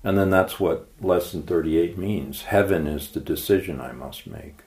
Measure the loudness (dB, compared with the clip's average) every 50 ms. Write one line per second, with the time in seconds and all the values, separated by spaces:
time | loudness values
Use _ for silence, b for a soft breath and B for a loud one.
0 | 0 2 2 4 4 6 6 4 4 4 0 0 0 0 0 -2 -4 -14 -14 -6
1 | 0 2 2 2 2 -2 -8 -8 -4 0 0 0 2 2 2 2 2 2 -2 -4
2 | -4 -2 -2 -4 -4 -8 -10 -12 -6 2 2 4 4 4 2 0 0 -2 -4 -6
3 | -8 -8 -8 -10 -4 -4 -4 -4 2 2 2 2 2 -2 -8 -8 -8 -10 -10 -12
4 | -14 -14 -14 -14 -16 -14 -14 -14 -14 -16 -18 -20 -20